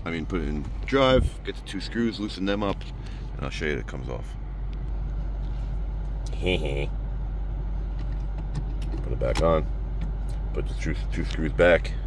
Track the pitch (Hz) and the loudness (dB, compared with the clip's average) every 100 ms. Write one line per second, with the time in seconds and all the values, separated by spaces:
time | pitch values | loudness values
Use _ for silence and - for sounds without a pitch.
0 | 85 82 76 92 73 76 69 - - 135 | -2 -2 0 0 0 -2 -4 -6 2 6
1 | 131 127 120 - - - - 98 - 113 | 8 8 6 -2 -8 -8 -6 -6 -2 0
2 | 117 101 104 - 95 101 101 95 - - | 0 0 -4 -2 0 2 0 -2 -6 -8
3 | - - - - 67 - 80 67 55 71 | -8 -6 -6 -4 -4 -2 0 0 -4 -6
4 | 64 58 - - - - - - - - | -6 -6 -6 -8 -8 -6 -6 -4 -4 -2
5 | - - - - - - - - - - | -2 -2 -2 -2 -4 -4 -2 -2 -2 -2
6 | - - - - 87 85 73 69 71 - | -2 -2 -2 0 2 2 2 0 -2 -2
7 | - - - - - - - - - - | -2 -2 -2 -2 -2 -2 -2 -2 -2 -2
8 | - - - - - - - - - - | -2 -2 -2 -2 -2 -2 -2 -2 -2 -2
9 | - 57 60 57 82 80 - - - - | 0 0 2 4 6 4 2 -2 -2 -2
10 | - - - - - - - - 82 71 | -2 -2 -2 -2 -2 -2 -2 0 0 0
11 | - - - - 78 64 87 82 - - | 0 0 0 0 0 6 8 8 4 -2